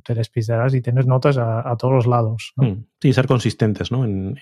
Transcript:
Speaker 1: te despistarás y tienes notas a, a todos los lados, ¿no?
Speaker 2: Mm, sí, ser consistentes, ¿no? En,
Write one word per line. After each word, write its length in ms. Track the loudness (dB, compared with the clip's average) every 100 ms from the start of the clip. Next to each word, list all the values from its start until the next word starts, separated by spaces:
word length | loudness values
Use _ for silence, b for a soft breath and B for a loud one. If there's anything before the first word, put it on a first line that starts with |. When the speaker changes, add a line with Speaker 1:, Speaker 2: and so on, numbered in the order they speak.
Speaker 1:
te 100 | -4
despistarás 600 | -4 -4 -4 -2 0 0
y 80 | 0
tienes 240 | 0 0 2
notas 320 | 2 2 2
a, 320 | 0 -2 -4
a 60 | -2
todos 180 | 0
los 120 | 2 2
lados, 440 | 2 0 -4 -8 -2
¿no? 120 | 0
Speaker 2:
Mm, 180 | 0 -10 _
sí, 120 | 2
ser 160 | 2 2
consistentes, 640 | 2 0 0 -2 0 -4
¿no? 120 | -4
En, 340 | -2 -4 -6 -6